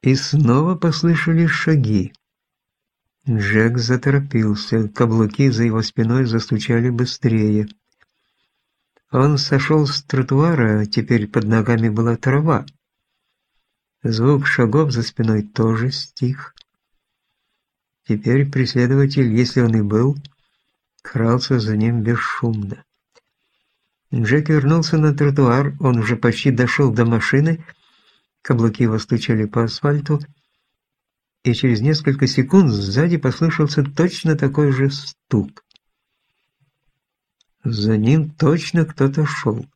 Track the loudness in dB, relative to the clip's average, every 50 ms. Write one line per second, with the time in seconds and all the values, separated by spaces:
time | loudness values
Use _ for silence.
0 | 2 2 0 0 0 0 0 2 4 4 4 2 2 0 -2 0 -2 -2 -2 0
1 | 0 0 0 0 0 0 2 2 2 0 0 -2 0 2 2 2 2 2 0 0
2 | -2 -2 -8 _ _ _ _ _ _ _ _ _ _ _ _ _ _ _ _ _
3 | _ _ _ _ _ -2 -2 -2 0 2 2 2 2 2 0 -2 -2 -2 -2 0
4 | 0 0 0 0 -2 -2 -2 0 0 0 -2 -4 -4 -4 -2 -2 -2 -4 -2 -2
5 | 0 2 2 2 0 0 0 0 2 2 2 2 0 0 0 -2 -4 -4 _ -2
6 | 0 0 2 0 0 0 -2 -2 -2 -2 -4 -4 -2 -2 0 0 0 -2 -2 -2
7 | -4 -4 -4 -2 -2 0 2 2 2 2 0 0 -2 -4 -10 _ _ _ _ _
8 | _ _ _ _ _ _ _ _ _ _ _ _ _ _ _ _ _ _ _ _
9 | _ _ 0 2 2 2 2 0 0 0 0 -2 0 2 2 2 2 0 -4 -8
10 | -6 -4 -2 -2 -2 0 0 2 2 2 2 2 2 2 2 0 -2 -2 -4 -4
11 | -2 0 0 0 0 -2 -2 -2 0 2 0 0 2 0 0 0 0 -2 0 0
12 | -2 -2 -2 -2 -2 0 0 0 0 0 0 -2 -4 -8 _ _ _ _ _ _
13 | _ _ _ _ _ _ _ _ _ _ _ _ _ _ _ _ _ _ _ _
14 | -6 -4 -2 0 2 2 2 2 0 0 0 0 0 2 2 0 0 0 -2 -4
15 | -6 -6 _ -4 0 0 0 0 -2 -4 _ -2 0 0 0 -2 -2 -4 -6 -8
16 | -12 -14 _ -6 -4 -4 -4 -8 -12 -20 _ -20 -20 _ _ _ _ _ _ _
17 | _ _ _ _ _ _ _ _ _ _ _ _ _ _ _ _ _ _ _ _
18 | _ -4 -4 -2 0 0 2 2 2 0 0 -2 -2 0 0 0 0 2 2 2
19 | 2 2 2 0 0 2 2 0 0 2 2 0 2 2 2 0 0 0 0 2
20 | 2 0 -2 -4 -10 -18 _ _ _ _ _ _ _ _ _ _ _ _ _ _
21 | _ -8 -4 -2 0 2 0 0 0 -2 -2 -2 0 -2 -2 0 0 0 -2 -2
22 | -2 -2 -2 -2 -4 -8 -6 -4 -4 -4 -4 -4 -6 -8 -12 -16 _ _ _ _
23 | _ _ _ _ _ _ _ _ _ _ _ _ _ _ _ _ _ _ _ _
24 | _ _ -4 -2 0 2 2 0 2 2 0 2 2 2 2 2 0 0 0 2
25 | 2 2 2 2 0 0 2 2 4 4 4 2 0 -2 -4 -2 0 0 2 2
26 | 0 -2 -2 0 0 0 0 2 0 0 2 2 0 0 2 0 0 2 2 2
27 | 2 2 2 0 0 0 0 2 2 0 -2 -4 -8 -20 -20 _ _ _ _ _
28 | _ _ _ _ _ _ _ _ _ -2 0 2 2 0 0 0 0 0 0 -4
29 | -2 -4 -4 -4 -2 -2 -2 -2 -2 -2 -2 -2 -2 -2 -4 -4 -2 -2 -2 -2
30 | -2 -4 -4 -4 -4 -12 _ _ _ _ _ _ _ _ _ _ _ _ _ _
31 | _ _ _ _ _ _ _ _ _ -2 0 2 2 0 2 2 2 0 0 0
32 | 0 -2 0 2 0 0 2 0 0 4 4 4 4 4 2 0 -2 -2 0 0
33 | 2 2 0 0 0 -2 0 0 -2 -2 0 0 -2 0 0 -2 -2 -2 0 0
34 | 0 0 -2 -2 -2 -2 0 2 0 0 2 2 2 2 2 2 0 0 -2 -4
35 | -12 -16 -20 _ _ _ 0 0 0 -2 -10 -20 _ _ _ _ _ _ _ _
36 | _ _ _ _ _ _ _ _ _ _ _ _ _ _ _ _ _ _ _ _
37 | _ _ _ _ _ _ _ _ _ _ _ _ _ -6 -4 -2 -2 0 0 0
38 | 2 2 2 2 0 -4 -4 _ 0 0 0 0 -2 -2 -2 -2 -2 -2 -2 -2
39 | -2 -2 0 -2 -2 -2 -4 -4 -4 -4 -4 -4 -8 _ _